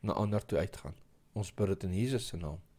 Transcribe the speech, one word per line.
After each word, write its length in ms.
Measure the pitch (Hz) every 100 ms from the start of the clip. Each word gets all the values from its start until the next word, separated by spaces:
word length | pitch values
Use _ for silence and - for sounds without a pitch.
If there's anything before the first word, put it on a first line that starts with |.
na 120 | 107
ander 320 | - 104 104 -
toe 120 | 92
uitgaan. 380 | 92 - - - - - _ -
Ons 140 | 98
bid 200 | - 104
dit 100 | 95 95
in 100 | 90
Jesus 260 | 123 131 -
se 60 | 87
naam. 220 | 80 78 -